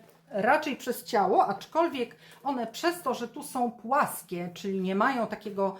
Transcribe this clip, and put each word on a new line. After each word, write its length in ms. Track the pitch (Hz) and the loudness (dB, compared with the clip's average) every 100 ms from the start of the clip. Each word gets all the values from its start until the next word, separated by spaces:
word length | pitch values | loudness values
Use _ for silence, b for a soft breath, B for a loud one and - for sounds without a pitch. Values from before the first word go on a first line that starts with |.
| - _ _ | -10 _ _
raczej 460 | 214 208 302 311 240 | 0 4 4 2 -4
przez 280 | 254 233 | -6 -6
ciało, 420 | - 214 185 302 269 | -2 2 4 4 4
aczkolwiek 720 | 196 - 311 339 254 233 - B B | 0 -2 0 0 0 -6 -8 B B
one 240 | 269 254 226 | -4 -4 -4
przez 360 | - 339 339 | -2 -2 0
to, 120 | 269 | -2
że 140 | 233 233 | -4 -6
tu 140 | 294 | -10
są 300 | - 254 240 | -8 -2 -2
płaskie, 800 | - 226 285 240 - - 175 175 | -2 0 2 2 -2 -8 -6 -6
czyli 260 | - 196 190 | -6 -4 -2
nie 140 | 185 | 0
mają 320 | 196 247 247 220 | 2 2 2 -2
takiego, 500 | 208 214 196 196 190 | -4 -8 -2 -2 -2